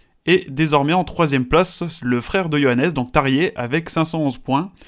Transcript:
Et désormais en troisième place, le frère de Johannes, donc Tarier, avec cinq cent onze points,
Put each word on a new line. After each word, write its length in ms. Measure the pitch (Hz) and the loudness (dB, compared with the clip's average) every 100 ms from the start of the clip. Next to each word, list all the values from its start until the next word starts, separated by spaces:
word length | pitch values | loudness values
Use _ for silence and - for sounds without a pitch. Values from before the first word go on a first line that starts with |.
| _ _ - | _ _ 0
Et 200 | 185 - | 0 0
désormais 440 | 135 160 147 143 | -2 2 2 4
en 120 | 180 | 2
troisième 420 | 175 - 160 135 123 | 0 0 2 2 2
place, 560 | 151 180 - 170 - | 2 2 0 -6 -6
le 180 | 123 123 | -2 -2
frère 300 | 117 190 170 | 0 -2 0
de 80 | 147 | 2
Johannes, 340 | 139 120 160 | 2 2 0
donc 200 | 139 123 | -2 -6
Tarier, 440 | 151 135 135 180 - | -4 -2 0 0 -4
avec 300 | 120 151 165 | -4 -4 -4
cinq 140 | 170 | -2
cent 160 | 160 165 | -2 -2
onze 180 | 147 123 | -4 -6
points, 320 | - 135 185 - | -4 -2 -4 -10